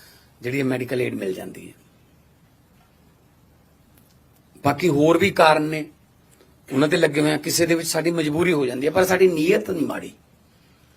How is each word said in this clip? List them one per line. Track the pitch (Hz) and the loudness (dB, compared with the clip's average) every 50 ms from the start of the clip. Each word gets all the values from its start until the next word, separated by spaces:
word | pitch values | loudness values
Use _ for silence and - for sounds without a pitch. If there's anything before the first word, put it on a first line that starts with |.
| - - - _ _ _ _ _ | -20 -20 -20 _ _ _ _ _
ਜਿਹੜੀ | - 123 131 143 135 | -10 -6 -6 -4 -2
ਮੈਡੀਕਲ | 131 131 123 127 120 135 123 | -2 -4 -4 -6 -6 -4 -4
ਏਡ | 120 117 113 | -4 -4 -6
ਮਿਲ | 107 98 95 92 | -6 -6 -6 -8
ਜਾਂਦੀ | 92 92 92 - - 90 | -8 -12 -14 -16 -18 -20
ਹੈ। | 90 - _ _ _ _ _ _ _ _ _ _ _ _ _ _ _ _ _ _ _ _ _ _ _ _ _ _ _ _ _ _ _ _ _ _ _ _ _ _ _ _ _ _ _ _ - _ _ _ _ _ _ _ _ _ _ _ - - | -20 -20 _ _ _ _ _ _ _ _ _ _ _ _ _ _ _ _ _ _ _ _ _ _ _ _ _ _ _ _ _ _ _ _ _ _ _ _ _ _ _ _ _ _ _ _ -20 _ _ _ _ _ _ _ _ _ _ _ -2 0
ਬਾਕੀ | 139 139 - 180 170 | 0 0 2 0 0
ਹੋਰ | 139 143 151 165 170 | 2 4 4 4 4
ਵੀ | 170 196 190 | 4 2 2
ਕਾਰਨ | - - 165 156 151 151 | 4 4 4 6 4 2
ਨੇ, | 151 156 156 156 151 - - _ _ _ _ _ _ _ _ _ _ _ _ _ _ - 139 | 0 -4 -6 -8 -10 -12 -16 _ _ _ _ _ _ _ _ _ _ _ _ _ _ -4 0
ਉਹਨਾਂ | 131 151 | 0 2
ਤੇ | 151 180 | 2 2
ਲੱਗੇ | 170 165 156 143 151 | 2 2 2 2 0
ਹੋਏ | 151 151 | 0 0
ਆ। | 151 | 0
ਕਿਸੇ | 147 - 165 139 156 170 | -2 -4 -4 0 0 2
ਦੇ | 165 170 | 2 0
ਵਿੱਚ | 165 165 165 | -2 -2 -4
ਸਾਡੀ | - 160 156 170 | -4 -2 -2 -2
ਮਜਬੂਰੀ | 170 165 151 151 147 165 180 185 165 | -2 -2 -2 -2 -2 0 0 2 2
ਹੋ | 147 135 | 0 0
ਜਾਂਦੀ | 123 123 127 139 | -2 -4 -2 -4
ਹੈ, | 156 | 0
ਪਰ | 156 185 185 | 2 2 2
ਸਾਡੀ | 185 185 185 190 | 2 4 4 4
ਨੀਅਤ | 185 165 156 156 180 214 214 - 196 | 4 4 2 2 2 2 0 0 -4
ਨਹੀਂ | 180 160 131 | -4 -4 -4
ਮਾੜੀ। | 113 - - - - - _ _ _ _ _ _ _ _ _ _ _ _ _ _ _ _ | -4 -4 -8 -12 -14 -18 _ _ _ _ _ _ _ _ _ _ _ _ _ _ _ _